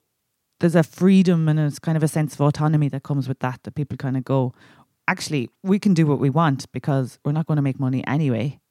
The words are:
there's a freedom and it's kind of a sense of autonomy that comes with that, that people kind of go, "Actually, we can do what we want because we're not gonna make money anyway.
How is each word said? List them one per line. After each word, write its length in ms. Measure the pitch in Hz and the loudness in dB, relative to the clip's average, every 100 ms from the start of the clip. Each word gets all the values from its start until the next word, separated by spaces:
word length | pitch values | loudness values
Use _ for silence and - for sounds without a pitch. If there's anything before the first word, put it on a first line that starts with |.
| _ _ _ _ _ _ | _ _ _ _ _ _
there's 160 | 170 165 | 2 2
a 80 | |
freedom 640 | 156 - 185 190 185 165 160 | 0 2 4 6 6 4 2
and 100 | 151 | 0
it's 200 | 147 147 | 0 -4
kind 180 | - 160 | -4 0
of 60 | |
a 40 | 156 | 0
sense 280 | 160 151 - | 0 -4 0
of 60 | |
autonomy 480 | 147 147 151 151 143 | 0 2 2 2 0
that 120 | 139 | -2
comes 260 | - 143 127 | -4 -4 -4
with 120 | 135 | -4
that, 240 | 127 127 | -6 -6
that 100 | - | -10
people 240 | - 143 127 | -8 -8 -6
kind 200 | 139 131 | -6 -4
of 60 | |
go, 300 | 123 135 123 - - _ _ _ - | -2 -2 -2 -6 -18 _ _ _ -6
"Actually, 420 | 185 - 151 117 _ | -6 -4 -4 -6 _
we 160 | 190 202 | -2 0
can 140 | 208 | 2
do 120 | 165 156 | 2 2
what 140 | 139 | 2
we 100 | 139 | 0
want 420 | 135 165 135 - | 2 2 0 -6
because 480 | 127 156 139 127 - 147 | -8 -4 -2 -4 -6 -4
we're 60 | |
not 160 | 156 165 | -4 -2
gonna 140 | 151 | -2
make 180 | 139 131 | -2 -2
money 260 | 131 131 - | -2 -2 -2
anyway. 540 | 139 147 113 135 - _ | -2 0 -2 -4 -8 _